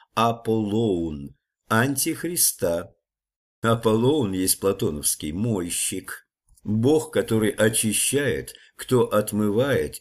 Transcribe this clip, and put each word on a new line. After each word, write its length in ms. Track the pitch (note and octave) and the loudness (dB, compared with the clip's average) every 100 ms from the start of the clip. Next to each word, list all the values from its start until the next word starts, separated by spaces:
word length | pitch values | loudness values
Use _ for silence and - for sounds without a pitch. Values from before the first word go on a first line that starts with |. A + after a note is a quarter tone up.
| _ | _
Аполлоун, 1200 | - A#2 A#2 - A2 G#2 A2 A2+ F2 E2 D2 C#2+ - _ _ - | -2 0 0 -2 -2 0 0 0 0 -2 -6 -12 -18 _ _ -2
антихриста. 1300 | A2 C3+ C3+ E3 D3 E3 E3+ - - F2+ E2+ G2 _ _ _ _ _ _ _ | 0 2 0 -4 -4 -4 0 0 0 -2 -2 -4 _ _ _ _ _ _ _
Аполлоун 720 | A2+ A#2 A#2 A2 B2 D3+ G#2+ | 0 2 2 4 4 2 0
есть 280 | F#2 F#2 - | 0 0 0
платоновский 720 | G2 F#2+ G2+ D2+ C#2 - D#2 | 0 0 -2 -2 -4 -4 -4
мойщик, 920 | E2 A#2 G2+ F2 - - F#2+ - - _ _ _ _ | -4 -2 -2 -2 -4 -4 -6 -10 -14 _ _ _ _
бог, 480 | - G#2+ A#2+ D#3 - | -4 2 4 4 2
который 380 | G#2 G2 A2 G#2+ | -2 0 2 2
очищает, 1040 | - A2 A2+ A2 G#2 - C3+ C#3 D2 C2 - - - | 2 2 2 0 0 0 0 0 -2 -6 -14 -20 -14
кто 360 | - B2+ A2+ | 0 2 4
отмывает 880 | G#2 G#2 G#2 G#2 G2+ C#3 B2 - - | 2 0 0 0 2 0 0 -2 -6